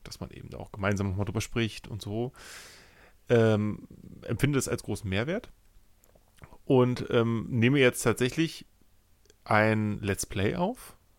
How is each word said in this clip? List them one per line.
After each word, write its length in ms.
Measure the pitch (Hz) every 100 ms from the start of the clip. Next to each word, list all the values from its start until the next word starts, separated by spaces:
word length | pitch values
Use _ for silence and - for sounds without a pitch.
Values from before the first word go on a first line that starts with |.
dass 160 | - -
man 100 | -
eben 200 | - -
da 80 | -
auch 120 | -
gemeinsam 380 | - 98 101 98
nochmal 160 | 95 98
drüber 160 | 104
spricht 460 | - 120 113 - -
und 120 | 107
so. 320 | 104 107 123 - - - - - - - - _ -
Ähm, 600 | 120 113 107 107 110 - - - -
empfinde 360 | - 110 143 139
das 100 | -
als 160 | 120
großen 260 | - 104 98
Mehrwert 420 | 95 131 202 - - _ - - _ _ _ _ _ - - -
und, 420 | 131 123 120 -
ähm, 380 | 123 113 113 -
nehme 300 | 123 117 143
jetzt 240 | 127 -
tatsächlich 640 | 120 104 127 - 160 - - _ _ _ _ _ _ _ -
ein 540 | 107 110 110 107 104
Let's 260 | 104 98 -
Play 280 | 101 104 -
auf, 380 | 185 254 - - _